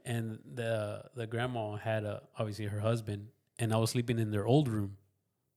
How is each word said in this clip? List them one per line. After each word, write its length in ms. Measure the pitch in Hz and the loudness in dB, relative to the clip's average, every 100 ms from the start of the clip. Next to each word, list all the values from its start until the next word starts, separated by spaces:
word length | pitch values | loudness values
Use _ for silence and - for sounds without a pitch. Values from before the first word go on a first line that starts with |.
And 340 | - 117 113 110 - | -6 -4 -4 -8 -10
the, 480 | 131 113 110 104 104 - | -6 -2 0 -2 -6 -10
the 120 | 123 113 | -8 -4
grandma 500 | 117 127 120 107 104 | -2 -2 -2 -4 -4
had 280 | 113 110 | 0 0
a, 180 | 104 104 - - | 0 -6 -10 -4
obviously 280 | 110 104 104 | -4 -2 -4
her 140 | 104 | 0
husband, 480 | 110 117 107 101 107 - _ - | 2 2 -2 -6 -8 -18 _ -4
and 140 | 113 | 2
I 40 | 113 | 4
was 120 | 110 | 4
sleeping 280 | 127 120 113 | 2 2 0
in 120 | 110 | 2
their 160 | 104 107 | 0 6
old 220 | 139 131 | 6 6
room. 280 | 110 98 98 _ _ _ _ _ | 0 -2 -6 _ _ _ _ _